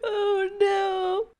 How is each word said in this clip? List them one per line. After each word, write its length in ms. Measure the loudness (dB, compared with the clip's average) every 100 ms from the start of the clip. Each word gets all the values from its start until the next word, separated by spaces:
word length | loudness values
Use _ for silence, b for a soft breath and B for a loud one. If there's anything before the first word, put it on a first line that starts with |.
Oh, 460 | -4 -2 0 0 0 2
no. 720 | 2 2 0 -2 -2 -2 -4